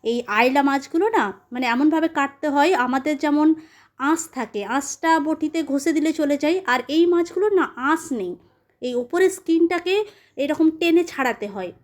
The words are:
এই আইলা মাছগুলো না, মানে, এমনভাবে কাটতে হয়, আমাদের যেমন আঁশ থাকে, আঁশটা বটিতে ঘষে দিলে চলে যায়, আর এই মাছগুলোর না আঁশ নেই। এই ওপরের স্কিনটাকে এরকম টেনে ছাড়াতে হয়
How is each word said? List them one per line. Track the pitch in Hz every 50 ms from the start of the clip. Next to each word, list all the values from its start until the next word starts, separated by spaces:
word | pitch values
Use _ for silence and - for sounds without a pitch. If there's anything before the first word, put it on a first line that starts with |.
এই | - 220 240 233 240
আইলা | - 208 214 240 262 262 285
মাছগুলো | 277 277 277 277 269 - - 330 392 453
না, | 440 359 226 196 190 - _ _
মানে, | 240 247 262
এমনভাবে | 240 233 247 294 311 320 320 320 320
কাটতে | 320 294 277 277 - _ - 302
হয়, | 277 285 285 349 381
আমাদের | 240 247 247 254 269 262 302 302 277
যেমন | - 294 285 294 302 311 320 311 - _ _ - _ _ _ -
আঁশ | 262 285 320 330 - -
থাকে, | - 262 226 220 - 208 202
আঁশটা | 190 240 277 277 - - _ - 330 320 320
বটিতে | 285 311 311 311 311 302 311 330
ঘষে | 311 277 277 277 269 330
দিলে | 302 320 302 320
চলে | 311 - 302 285 285
যায়, | 285 - 294 349 381 370
আর | - 247 254 247 -
এই | 285 320 349
মাছগুলোর | 349 349 339 339 349 - 370 392 427
না | 403 359 285 - -
আঁশ | 240 254 285 320 320 - -
নেই। | 269 226 190 175 175 - _ _ _ _ _ _ _ _
এই | - 254 247
ওপরের | 240 247 240 - 359 381 370
স্কিনটাকে | 381 - _ - 330 330 339 339 359 339 349 349 381 415 427 403 - _ _ _ _
এরকম | - 277 285 302 302 320 320
টেনে | 311 320 349 339 330 349 339
ছাড়াতে | 339 - - 262 247 220 - 208
হয় | 202 196 202 185 175 - _